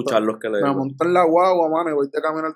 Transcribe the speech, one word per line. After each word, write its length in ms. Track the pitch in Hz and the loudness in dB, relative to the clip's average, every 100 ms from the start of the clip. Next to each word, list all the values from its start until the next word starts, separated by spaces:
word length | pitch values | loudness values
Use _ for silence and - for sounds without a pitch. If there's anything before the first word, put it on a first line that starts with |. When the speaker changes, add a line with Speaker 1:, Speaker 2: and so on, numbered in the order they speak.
Speaker 1:
escucharlos 360 | 117 110 107 110 | -2 0 0 -4
que 100 | 113 | -4
Speaker 2:
me 40 | 104 | -2
Speaker 1:
leerlos. 180 | 139 139 | 0 -2
Speaker 2:
monto 280 | 135 139 | -4 -2
en 80 | 165 | 0
la 100 | 180 | 2
guagua, 440 | 170 165 185 180 160 | 4 4 4 2 0
mano, 220 | 160 170 | 0 -2
y 40 | |
voy 140 | 147 139 | -2 -2
de 80 | 151 | -2
camino 240 | 156 156 | -4 -4
al 80 | 156 | -6